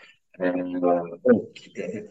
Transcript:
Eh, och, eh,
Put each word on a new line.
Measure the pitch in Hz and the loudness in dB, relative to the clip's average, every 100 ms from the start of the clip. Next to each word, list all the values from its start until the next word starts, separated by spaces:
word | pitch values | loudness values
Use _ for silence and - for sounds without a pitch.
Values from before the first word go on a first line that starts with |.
| - _ _ - | -20 _ _ -4
Eh, | 90 90 90 90 87 87 85 85 | -2 -2 -4 -2 2 2 -2 -2
och, | 127 113 - - - - | 4 4 2 -14 -18 -10
eh, | - 107 - | -8 -8 0